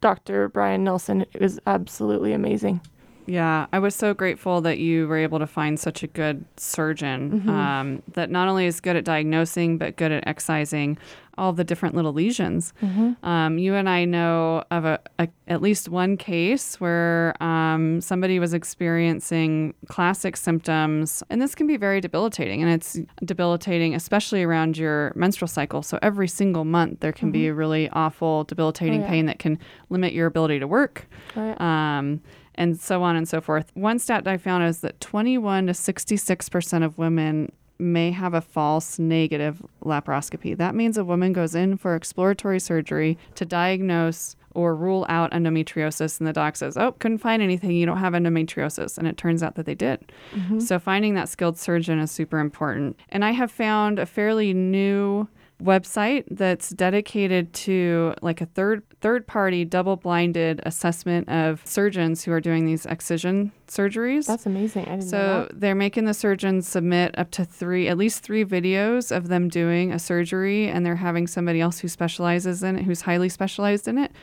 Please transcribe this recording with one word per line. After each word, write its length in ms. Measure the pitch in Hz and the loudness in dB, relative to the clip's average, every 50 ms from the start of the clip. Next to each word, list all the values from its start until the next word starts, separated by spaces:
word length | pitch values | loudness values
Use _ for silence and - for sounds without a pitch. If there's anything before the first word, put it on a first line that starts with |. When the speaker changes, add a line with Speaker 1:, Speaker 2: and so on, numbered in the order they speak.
Speaker 1:
Doctor 480 | - 220 190 - - - 196 202 202 208 | 2 2 2 2 -2 -4 -2 0 0 0
Brian 360 | - 208 202 196 196 190 190 | 0 0 0 2 2 2 2
Nelson, 420 | 190 185 180 - - 202 190 190 - - | 2 0 0 0 0 0 0 0 -2 0
is 260 | - 196 190 - - - | 0 0 0 0 0 -2
absolutely 680 | 202 196 190 185 - - - 214 208 208 208 - 208 214 | 0 0 0 -2 -4 -6 -4 -2 0 0 0 0 0 0
amazing. 480 | 208 202 208 214 208 214 202 185 175 - - - _ - - - - - - | 0 0 0 0 0 0 0 -2 -2 -4 -10 -18 _ -20 -20 -20 -18 -10 -4
Speaker 2:
Yeah, 380 | 180 175 165 160 160 156 147 - - | -2 0 2 2 2 0 0 0 0
I 80 | 196 | 0
was 160 | 190 202 196 | 0 0 0
so 180 | - 220 208 202 | 0 0 0 0
grateful 460 | - 190 185 - - - 185 180 175 | 0 0 -2 -2 -2 -2 0 0 2
that 180 | 160 165 151 - | 2 0 0 0
you 300 | 160 165 165 165 160 151 | 0 0 2 2 2 0
were 80 | 160 | 0
able 240 | 156 160 156 160 156 | 0 0 0 0 -2
to 80 | 156 151 | -2 -2
find 320 | - 156 151 151 151 151 | -2 -2 -2 0 -2 -2
such 240 | - 160 160 - - | -4 -6 -6 -6 -10
a 20 | |
good 380 | 151 - - 151 151 147 147 160 - _ | -10 -6 -4 -2 -2 -2 -4 -8 -14 _
surgeon, 840 | - - - - - 156 156 156 151 151 139 131 131 139 143 202 214 | -12 -10 -6 -4 -2 -2 -2 -2 -2 -4 -4 -4 -4 -4 -2 -2 0
Speaker 1:
Mm-hmm. 100 | 190 220 | 0 2
Speaker 2:
um, 520 | - 151 143 139 139 135 135 139 135 - - - - | 0 2 0 0 0 -2 -2 -4 -6 -8 -10 -8 -6
that 180 | 180 165 - | -4 -4 -2
not 160 | - 180 185 | 0 0 0
only 200 | 190 190 190 185 | 2 2 2 2
is 140 | 175 165 175 | 0 0 -2
good 140 | - 185 175 | -2 0 0
at 100 | 165 - | 0 0
diagnosing, 760 | 170 160 151 156 156 160 160 165 165 - 175 170 165 165 160 | 0 0 0 0 2 2 2 2 2 0 0 0 0 0 0
but 180 | - - - | -2 -6 -4
good 160 | - 170 160 156 | -2 0 0 0
at 120 | 143 - - | 0 -2 -4
excising 680 | 156 - - - 160 151 147 147 - 151 147 143 151 - - - - - - - - | -6 -6 -4 -2 -2 -2 -2 -2 -2 -2 -2 -2 -2 -4 -8 -14 -20 -20 -20 -18 -8
all 160 | - 190 185 175 | -2 -2 0 0
the 120 | 170 175 | 0 -2
different 300 | 170 175 165 - 170 - | -2 -2 -2 -2 -2 0
little 160 | 175 160 156 139 | 0 0 0 0
lesions. 600 | 151 175 220 240 - 190 - - 170 170 - - - | 0 0 0 0 0 -2 -2 -2 -2 -4 -4 -6 -4
Speaker 1:
Mm-hmm. 460 | 220 196 185 208 226 240 240 - - | -4 -2 0 2 2 2 0 -2 -2
Speaker 2:
Um, 320 | 175 175 165 160 156 160 165 | 0 0 2 2 2 0 0
you 160 | 180 190 196 | 2 2 2
and 140 | 202 196 196 | 2 2 2
I 140 | 180 175 175 | 2 2 2
know 560 | 175 175 170 170 170 165 165 165 165 165 160 - - | 2 2 2 2 2 2 2 2 2 0 -2 -2 -2
of 140 | 170 170 160 | -2 0 0
a, 160 | 160 156 - - - - - | 0 0 -2 -4 -8 -4 -2
a, 100 | 170 170 - _ _ - | -2 -2 -2 _ _ -4
at 120 | 175 - | -2 0
least 280 | - 208 214 196 - 170 | 2 2 2 2 0 -4
one 280 | 170 180 180 190 202 | -2 0 0 0 0
case 640 | 185 - - 175 170 170 190 262 269 - - - - | -2 -2 -2 0 0 2 2 2 0 -2 -6 -8 -4
where, 540 | 185 175 170 170 170 170 170 170 165 165 - - 165 | -2 0 2 2 2 2 2 2 2 0 0 -2 -2
um, 580 | 165 165 160 160 160 160 160 160 160 160 170 | 0 2 2 2 2 2 2 2 2 0 0
somebody 380 | 165 - 185 180 190 185 185 180 | 0 -2 -2 0 2 2 2 2
was 160 | 175 170 170 | 2 0 0
experiencing 1200 | 170 - - - - 175 170 165 165 170 165 160 - - - 170 165 160 160 156 156 156 156 - - - - | -2 -4 -6 -6 -4 0 0 2 4 4 2 2 0 -2 -2 0 0 2 2 2 0 0 -2 -4 -8 -16 -10
classic 480 | - - 175 180 190 - - 190 - | -2 0 2 2 2 0 -2 -6 -6
symptoms, 840 | - - 180 165 165 - - 160 156 156 151 156 156 156 156 - - - - | -4 -2 0 0 0 0 0 0 2 2 2 2 0 0 -2 -4 -8 -8 -4
and 140 | - 233 262 | -2 -2 0
this 120 | 277 - | -2 -2
can 120 | - 311 | -2 0
be 100 | 302 302 | 0 0
very 240 | 226 202 196 196 196 | 0 0 0 0 0
debilitating, 600 | 185 175 - 160 208 226 - - 143 95 98 120 160 | -2 -2 -2 0 0 0 -2 -2 -4 -4 -2 0 2
and 80 | 170 | 2
it's 280 | 170 165 - - - 170 165 - - - 175 | 2 2 0 -4 -8 -8 -10 -10 -10 -10 -8
debilitating 720 | 165 185 180 175 175 170 170 - 202 175 170 165 165 139 | -6 -2 0 0 0 0 0 0 -2 0 2 2 2 0
especially 480 | 160 - - 202 208 - - 220 196 180 | -2 -2 0 0 0 0 0 0 0 2
around 360 | 170 165 160 160 160 160 160 | 2 2 2 2 2 0 0
your 340 | 160 156 151 147 147 - - | 0 0 0 0 0 -2 0
menstrual 340 | - - 190 202 - 180 165 | 0 2 2 2 0 -2 -4
cycle. 340 | - 160 143 147 - 147 156 | -2 -4 -4 -2 -4 -6 -6
So 160 | - - - | -4 -4 0
every 280 | - 214 202 202 190 175 | 0 0 2 2 -2 -2
single 360 | - - 202 196 175 165 156 | 0 0 0 2 2 0 0
month 360 | 156 165 175 165 - - - | 2 2 2 2 2 0 -4
there 120 | - 156 156 | -4 -4 -4
can 180 | - - 156 | -2 -2 0
be 100 | - - 160 | 2 2 2
Speaker 1:
Mm-hmm. 80 | 156 | 2
Speaker 2:
a 40 | 151 | 0
really 340 | 151 156 156 156 156 156 - | 0 0 0 2 0 0 0
awful, 540 | - 160 160 156 151 - 165 160 156 156 151 | 0 0 0 0 0 0 0 0 0 0 -2
debilitating 560 | - 165 165 160 156 156 - 175 160 151 214 | -4 -2 0 0 0 0 0 0 0 2 2
Speaker 1:
Oh, 40 | 202 | 0
yeah. 60 | 196 | 2
Speaker 2:
pain 160 | 175 160 160 | 2 2 2
that 120 | 156 - - | 2 -2 -2
can 200 | - 160 156 160 - - - - - _ | 0 0 0 0 -4 -10 -20 -20 -10 _
limit 220 | 180 180 185 180 - | -2 0 0 0 0
your 120 | 165 165 | 2 0
ability 320 | 165 160 165 160 156 151 139 | 2 2 2 2 2 2 0
to 60 | 135 | 0
work. 400 | 143 185 254 285 - - - - - - - - - - | 0 2 2 2 2 -2 -8 -18 -18 -20 -20 -20 -12 -8
Speaker 1:
Oh, 180 | 220 214 220 220 - | -6 -6 -6 -4 -2
yeah. 400 | 175 170 160 156 156 151 147 143 | 0 0 2 2 2 0 0 -2
Speaker 2:
Um, 220 | 139 143 147 160 - - - - - _ _ | -2 -2 -4 -4 -6 -12 -20 -20 -20 _ _
and 260 | - 175 170 165 170 | -2 0 0 0 -2
so 220 | - - 196 180 180 | -2 -2 0 2 2
on 140 | 175 170 | 2 2
and 120 | 165 160 165 | 2 0 0
so 140 | - 160 - | -2 -4 -2
forth. 280 | - 156 156 160 - _ | 0 0 0 -2 -4 _
One 240 | 190 196 214 233 240 | -2 0 0 0 0
stat 280 | - - 240 202 - | 0 0 0 0 0
I 120 | 190 190 180 | 0 -2 -2
found 260 | - 190 185 180 170 | 0 0 0 2 2
is 160 | 170 165 165 | 2 0 -2
that 180 | - - - - | -4 -8 -8 -10
twenty-one 680 | - - - 208 220 247 254 254 220 202 190 190 190 | -12 -4 -2 0 2 2 2 2 0 0 0 2 2
to 80 | 180 180 | 0 0
sixty-six 760 | - - - 190 - - - 214 202 - - 185 175 - - | -2 -2 -4 -4 -4 -2 -2 -2 -2 0 0 -2 -2 -2 -2
percent 360 | - 180 175 - - 165 165 | -2 -2 -2 0 2 2 2
of 120 | 160 156 | 2 0
women 560 | - 165 165 165 165 156 156 156 156 151 - - _ _ _ _ _ | 0 0 0 2 2 0 0 0 -2 -2 -4 -8 _ _ _ _ _
may 320 | 175 175 170 165 165 175 | -2 0 2 2 2 2
have 220 | 180 185 185 180 170 | 0 -2 -2 -2 -2
a 80 | 165 | -2
false 580 | 165 - - 160 151 147 156 160 165 - - - | -2 -2 -4 -2 0 2 2 0 0 -4 -4 -2
negative 600 | 165 160 165 160 160 151 156 147 147 151 147 175 - - - _ - | 0 2 4 4 2 2 0 -2 -2 -2 -4 -6 -12 -20 -20 _ -6
laparoscopy. 720 | 156 151 147 - - 143 143 139 - - - - - - | -4 -2 -2 -2 -2 -4 -4 -4 -6 -10 -8 -6 -6 -4
That 180 | 180 170 190 - | -2 -2 -2 0
means 220 | 220 226 226 220 | 0 0 2 2
a 80 | 214 190 | 0 0
woman 300 | 175 175 175 180 185 185 | 0 2 2 2 2 2
goes 200 | 180 170 160 165 | 2 0 0 0
in 220 | 170 185 190 196 | 0 2 2 0
for 180 | 190 - 185 170 | 0 0 -2 -2
exploratory 640 | 160 - - - - 185 196 202 - - 202 190 185 | -2 -4 -6 -4 0 2 2 2 2 0 -2 -2 -2
surgery 600 | - - 170 160 147 - 151 151 156 156 165 165 - - - | -2 0 -2 -2 0 -2 -2 0 0 0 0 -2 -6 -14 -10
to 100 | - 190 | -8 -6
diagnose 920 | 170 180 175 175 185 190 185 190 185 175 165 165 165 165 - - - - - _ _ - | -4 -2 0 2 2 2 0 0 2 2 2 2 2 0 -4 -8 -12 -14 -16 _ _ -2
or 200 | 175 175 170 160 | 0 2 2 2
rule 300 | 156 170 185 190 190 - - | 0 0 0 0 0 0 0
out 220 | 165 170 165 - - | 2 2 2 2 2
endometriosis, 840 | 170 170 160 160 160 160 - - 165 151 156 156 - 160 156 - - | 0 2 2 2 2 0 -2 -2 -2 -2 -2 -2 -2 -4 -4 -2 -2
and 80 | 160 | -4
the 60 | 160 156 | -2 0
doc 240 | 160 151 151 - | 0 0 0 -2
says, 220 | - - 135 - 131 | -2 -6 -6 -2 0
"Oh, 140 | 226 254 247 | 0 0 0
couldn't 260 | - - 226 226 214 | -2 -2 -2 -2 0
find 240 | - 233 226 226 208 | 0 0 2 2 2
anything. 300 | 185 180 175 190 185 170 | 2 0 0 0 0 2
You 120 | 175 170 | 2 2
don't 140 | 170 175 185 | 2 2 0
have 160 | 190 185 175 | 0 0 2
endometriosis." 800 | 170 170 170 165 160 160 165 - 156 143 147 - - - - - | 2 2 2 2 2 0 -2 -2 -4 -4 -4 -4 -6 -8 -8 -6
And 100 | - 165 | -4 -4
it 120 | 160 160 - | -4 -4 -2
turns 240 | - 170 165 165 165 | 0 0 0 0 0
out 140 | - - | -4 -4
that 100 | - 160 | -6 -8
they 80 | 156 143 | -8 -4
did. 360 | - 208 247 - - - - - - - - - | -2 -2 -2 -2 -4 -6 -14 -20 -20 -20 -10 -8
Speaker 1:
Mm-hmm. 260 | 208 180 180 214 220 | -6 -4 -2 -2 -2
Speaker 2:
So 180 | 233 233 190 175 | 0 0 -2 -2
finding 340 | - 190 190 196 214 214 202 | 0 0 0 2 2 2 0
that 160 | 185 - - | 0 -2 -4
skilled 300 | - - 180 170 165 - | -4 -2 0 0 0 -2
surgeon 400 | - - 170 170 165 170 160 156 | -2 0 0 0 2 2 0 0
is 120 | 156 156 | 0 -2
super 280 | - - 160 - - 156 | -2 -4 -4 -2 0 -2
important. 600 | 151 147 - - 156 143 107 110 143 135 - - - _ | -2 -2 -2 -4 -4 -4 -2 -2 -4 -4 -6 -8 -14 _
And 120 | - 196 208 | -2 0 0
I 100 | 214 240 | 0 2
have 180 | 247 254 226 | 0 -2 -2
found 480 | - - 226 214 214 214 214 208 208 202 | -2 -2 0 0 2 2 2 2 0 0
a 80 | - | -2
fairly 480 | 170 - 220 208 214 220 220 214 202 185 | -2 -2 0 0 2 2 2 2 2 2
new 760 | 185 185 185 190 196 196 196 202 202 202 202 202 202 214 208 - - - _ _ _ 170 | 2 2 2 2 2 2 2 2 2 0 0 0 -2 -2 -4 -8 -16 -20 _ _ _ 2
website 600 | 190 190 190 180 - - 220 208 226 277 277 - - | 4 4 4 2 0 -2 0 0 2 2 0 -2 -4
that's 380 | - 190 196 185 180 170 - - | -4 0 2 2 2 0 -2 -8
dedicated 840 | 185 - 185 180 190 208 208 - - 214 196 185 185 180 170 170 - | -2 0 0 2 2 2 0 0 -2 0 2 2 2 2 0 0 -6
to, 580 | - - 196 190 185 175 175 170 170 165 165 - - | -8 -2 0 2 2 2 2 2 2 2 0 -2 -2
like, 220 | - 170 165 - 170 | -2 -4 -2 -2 -6
a 20 | |
third, 380 | 165 - - 190 202 220 208 - _ - _ | -6 -2 -2 0 0 0 -2 -4 _ -12 _
third-party 640 | - 214 240 247 220 - - 220 196 190 180 175 170 | 0 0 0 0 -2 -2 -2 0 2 2 2 2 0
double-blinded 960 | 165 190 185 180 190 196 185 - 180 175 175 175 175 165 170 165 160 160 - - | 0 0 0 2 2 0 -2 0 0 2 2 2 2 2 2 2 0 0 -2 -4
assessment 600 | 160 165 - - 170 170 170 - 180 175 170 - - | -6 -6 -2 -2 -2 -2 -2 -2 0 0 0 0 0
of 320 | - 165 160 160 156 156 - | 0 2 2 2 0 -2 -6
surgeons 580 | - - 208 202 208 196 180 165 160 165 160 - | -4 -2 0 2 2 2 0 0 0 0 -2 -2
who 60 | 175 | -2
are 120 | 165 165 160 | 0 0 0
doing 240 | 170 165 160 165 | 2 2 2 2
these 180 | 160 160 160 - | 2 0 -2 -2
excision 640 | - - 165 - - 170 165 170 180 185 196 202 202 - _ _ | -6 -8 -8 -4 -4 -4 -2 0 0 0 0 0 -2 -4 _ _
surgeries. 600 | - - - 202 202 208 226 233 247 269 302 294 | -10 -2 0 0 0 0 0 -2 0 0 0 0
Speaker 1:
That's 180 | - 220 233 - | 0 -2 -2 -2
amazing. 380 | 202 190 190 208 220 - 190 170 | -2 -2 0 -2 -2 -2 -4 -6
I 140 | - 180 | -4 -6
didn't 80 | 190 190 | -6 -6
know 20 | |
Speaker 2:
So 400 | 180 196 202 196 196 190 180 131 - | -2 -2 0 2 2 2 0 0 -4
Speaker 1:
that. 100 | - - | -4 -2
Speaker 2:
they're 140 | 202 202 196 | 0 2 2
making 300 | 196 202 202 - 233 220 | 2 2 2 2 0 0
the 80 | 214 214 | 0 0
surgeons 560 | - - 208 196 190 196 190 190 185 175 - | 0 2 2 2 2 2 2 2 2 0 0
submit 500 | - 180 170 175 175 175 180 - - - | -2 0 2 2 4 4 2 2 0 -2
up 120 | 180 175 | -4 -4
to 140 | - - 180 | -2 -4 -6
three, 420 | 170 - - 185 175 180 180 180 - | -6 -6 -8 -4 -2 0 0 2 2
at 80 | 175 | 2
least 260 | 170 202 226 220 - - | 2 2 2 0 -2 -6
three 220 | - 208 220 214 | -2 0 0 0
videos 640 | 190 196 180 175 185 190 196 202 220 240 247 240 - | 2 0 0 2 2 2 2 2 2 0 0 0 0
of 180 | - 185 175 175 | -2 -2 0 0
them 200 | 180 175 180 175 | 2 2 2 2
doing 440 | 165 175 170 170 170 175 180 185 - | 2 2 2 2 2 2 2 0 -2
a 60 | 170 | -4
surgery, 680 | 165 - 175 170 175 165 185 185 190 196 202 208 214 208 | -4 -2 0 0 0 0 0 -2 0 0 2 0 0 0
and 160 | - 170 175 | 0 0 0
they're 120 | 175 170 | 0 0
having 300 | 175 190 175 170 170 175 | 0 0 0 0 0 -2
somebody 360 | 170 - 180 175 175 165 165 165 | -2 -2 -2 0 0 2 2 2
else 160 | 175 170 - | 2 0 -2
who 100 | - 170 | -6 -8
specializes 760 | - - 175 170 - - 175 175 170 175 185 185 175 180 196 | -4 -4 -4 -4 -2 -2 0 2 2 2 0 -2 -2 -2 -2
in 140 | 190 190 | -2 -2
it, 80 | - 185 | 0 0
who's 160 | 185 175 - | -2 -2 -2
highly 300 | - 185 175 175 180 185 | 0 0 2 2 2 0
specialized 580 | 180 - 196 190 - - 202 202 202 202 - - | 0 -2 -4 -4 -2 -2 0 0 0 0 0 -2
in 80 | 226 | 0
it, 160 | 269 285 - - - | 0 -2 -2 -4 -12